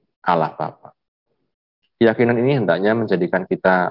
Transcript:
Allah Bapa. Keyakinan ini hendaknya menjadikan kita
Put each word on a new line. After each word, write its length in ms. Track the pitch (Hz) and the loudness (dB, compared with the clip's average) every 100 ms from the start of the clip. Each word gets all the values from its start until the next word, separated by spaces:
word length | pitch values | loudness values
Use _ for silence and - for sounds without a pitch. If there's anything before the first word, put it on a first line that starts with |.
| _ _ | _ _
Allah 320 | - 85 76 | -2 0 -2
Bapa. 400 | - 78 - - _ _ _ _ _ _ _ _ _ _ - | -6 -10 -12 -20 _ _ _ _ _ _ _ _ _ _ 0
Keyakinan 400 | 113 110 120 120 | 2 2 0 2
ini 240 | 127 139 | 0 0
hendaknya 320 | 90 82 104 | 0 0 0
menjadikan 480 | 117 - 98 170 92 | 0 0 -2 0 -4
kita 480 | 92 92 92 90 90 | -4 -2 0 0 0